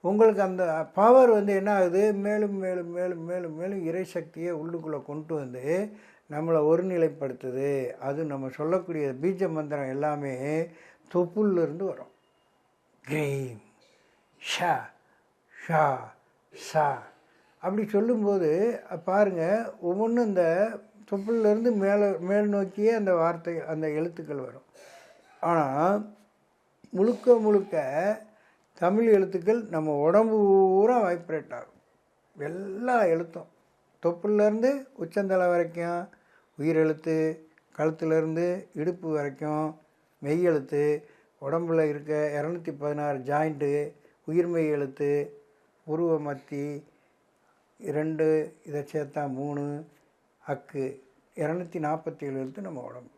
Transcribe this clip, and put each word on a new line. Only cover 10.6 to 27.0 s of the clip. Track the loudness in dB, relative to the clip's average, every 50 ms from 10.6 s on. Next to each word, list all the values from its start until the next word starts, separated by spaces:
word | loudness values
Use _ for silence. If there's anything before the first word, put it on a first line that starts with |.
| -4 -6 -10 -20 -20 -20 -20 _ _ _ -2
தொப்புள்ல | -2 -2 0 0 0 0 2 2 2
இருந்து | 0 0 -2 -6 -6
வரும். | -8 -8 -10 -14 -20 _ _ _ _ _ _ _ _ _ _ _ _ _ _ _ _ _ _ _
கிரீம், | -6 -4 -2 -2 -2 -2 -4 -6 -8 -10 -14 _ _ _ _ _ _ _ _ _ _ _ _ _ _ _
ஷா, | _ -10 -8 -4 -2 0 0 0 0 -2 -10 _ _ _ _ _ _ _ _ _ _ _ _ -20 -20 -6
ஷா, | 0 2 4 4 4 2 -2 -6 -16 -20 _ _ _ _ _ _ _ _
சா | -18 -16 -2 0 2 2 2 0 -2 -10 -18 _ _ _ _ _ _ _ _ _ _
அப்படி | -6 -4 -2 -2 -2
சொல்லும்போது, | 0 0 0 2 2 0 2 2 2 2 2 2 2 2 2 2 0 -2 -4 -8 -10
அ, | -12
பாருங்க, | -8 -4 0 4 4 4 4 2 0 0 0 0 0 -2 -6 -10 -6
ஒவ்வொன்றும் | -4 -2 0 0 0 0 2 2 2
இந்த | 2 2 2 2 4 4 2 0 0 -2 -10 -16 _ _ -20 -8 -6
தொப்புள்ல | -6 -6 -2 0 0 2
இருந்து | 4 4 4 4 2 0
மேல, | 2 2 2 2 4 4 2 2 0 -2
மேல் | -2 0 0 2 2
நோக்கியே | 2 0 0 -2 -2 -2 0 2 2
அந்த | 2 2 2 2 2
வார்த்தை, | 4 2 2 0 -2 -6 -6 -6 -6
அந்த | -6 -6 -4 -4 -2 -2
எழுத்துக்கள் | -2 -2 -2 -4 -6 -10 -10 -8 -8
வரும். | -8 -8 -10 -14 -18 _ _ _ -20 -20 -20 -20 -20 -20 -20 -20 _ _ _ -12 _
ஆனா | 0 2 2 2 2 2 0 2 2 2 2 0 -2 -8 -16 _ _ _ _ _ _ _ _ _ _ _ _ _ _ _
முழுக்க | -2 2